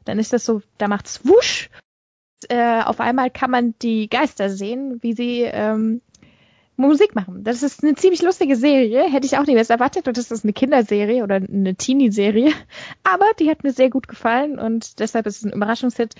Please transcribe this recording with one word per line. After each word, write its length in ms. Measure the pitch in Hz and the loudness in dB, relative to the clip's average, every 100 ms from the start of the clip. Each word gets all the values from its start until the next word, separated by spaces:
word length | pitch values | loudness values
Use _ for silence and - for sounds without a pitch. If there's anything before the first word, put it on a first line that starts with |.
dann 140 | - 202 | -6 -4
ist 160 | 220 | -2
das 100 | 240 | -2
so, 160 | - 220 - _ | -2 -4 -6 _
da 120 | 208 | -4
macht's 380 | 202 - - 262 | -4 -6 -6 4
wusch. 440 | 427 - - - - _ _ _ _ _ _ - | 6 4 -6 -10 -20 _ _ _ _ _ _ -4
Äh, 340 | 240 233 226 | 0 2 2
auf 180 | - 220 | 0 -2
einmal 300 | 233 262 254 | -2 0 -2
kann 200 | - 254 | -2 -2
man 240 | 247 240 - | 0 0 -2
die 260 | 233 220 214 | -2 -2 -2
Geister 400 | 240 302 - 196 | -2 -2 -2 -4
sehen, 500 | 196 202 247 277 240 | -4 -8 -8 -8 -6
wie 120 | 233 | -6
sie, 260 | 226 240 240 | -4 -4 -2
ähm, 580 | 233 214 214 220 220 226 - _ _ _ _ _ _ - | -2 -2 -2 0 -2 -4 -8 _ _ _ _ _ _ 0
Musik 380 | 277 302 415 | 2 4 2
machen. 300 | 226 185 185 | 0 -8 -8
Das 180 | 208 240 | -6 -2
ist 200 | 277 - | -4 0
eine 120 | 302 | 0
ziemlich 280 | 277 370 349 | 4 2 4
lustige 340 | 339 370 285 247 | 0 0 0 2
Serie, 460 | 285 269 233 247 339 | 4 4 4 2 2
hätte 160 | 269 269 | 0 0
ich 100 | - | 0
auch 80 | |
nicht 260 | 294 240 226 | 2 2 2
erwartet. 380 | 240 254 381 254 | 2 0 -2 -4
Und 80 | 240 | -4
das 140 | 240 | -6
ist 140 | 226 | -4
eine 100 | 208 | -4
Kinderserie 680 | - 269 277 214 208 208 247 | -2 2 2 2 0 0 0
oder 120 | 202 | 0
eine 400 | 196 190 196 190 | -2 -2 -2 -2
Teenie-Serie. 800 | 190 - 269 247 208 202 214 285 294 - - - - | -2 0 2 2 2 2 2 2 0 -10 -20 -20 -4
Aber 220 | 381 370 415 453 | -2 2 2 2
die 120 | 311 | 0
hat 140 | 302 | 0
mir 80 | 277 | -4
sehr 180 | 247 262 | 2 2
gut 180 | 262 - | 2 -6
gefallen 500 | - 226 240 294 277 | -6 0 0 -2 -4
und 400 | 226 226 - - | -4 -4 -6 -8
deshalb 280 | 220 226 214 | -4 -4 -6
ist 120 | 202 | -6
es 60 | |
ein 80 | 208 | -8
Überraschungshit. 640 | 202 208 233 254 - 226 | -4 -4 -2 -2 -2 -6